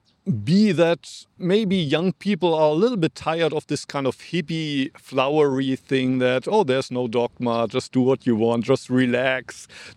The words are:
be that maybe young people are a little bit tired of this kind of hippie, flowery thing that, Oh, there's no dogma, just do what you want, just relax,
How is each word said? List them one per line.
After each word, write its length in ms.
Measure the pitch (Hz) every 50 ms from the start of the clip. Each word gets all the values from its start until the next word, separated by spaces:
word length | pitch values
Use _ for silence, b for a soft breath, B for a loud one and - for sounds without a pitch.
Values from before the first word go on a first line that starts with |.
| _ _ _ _ _ - 170 110 101
be 280 | 107 160 196 214 214 185
that 540 | 139 170 165 170 165 - - - - - _ _ -
maybe 380 | 185 175 180 208 226 190 185
young 360 | 190 175 143 139 151 170 190 175
people 400 | - - 190 208 175 165 180 165
are 160 | 156 156 151
a 40 | 151
little 220 | 156 196 240 254
bit 180 | 214 160 156 -
tired 380 | - - - 160 165 165 156 147
of 140 | 156 -
this 180 | - 147 143 -
kind 220 | - - 143 139
of 100 | 135 117
hippie, 760 | - - - - 165 180 147 165 160 160 151 147 139 135 135 - -
flowery 800 | - - - 131 131 135 147 156 151 143 135 131 139 135 131
thing 420 | 127 - - 143 135 127 127 131 131
that, 300 | 123 127 127 131 120 -
Oh, 160 | 185 220 208
there's 260 | 135 127 131 131 -
no 160 | 131 123 127
dogma, 600 | 123 110 120 120 120 - - 123 120 117 117 117 110
just 240 | 101 127 - - -
do 80 | 131
what 260 | 127 127 135 127 -
you 80 | - 120
want, 300 | 107 110 117 117 120 110
just 240 | 107 135 127 - -
relax, 800 | 127 127 127 123 120 123 127 135 131 131 123 - - - - B B B B B B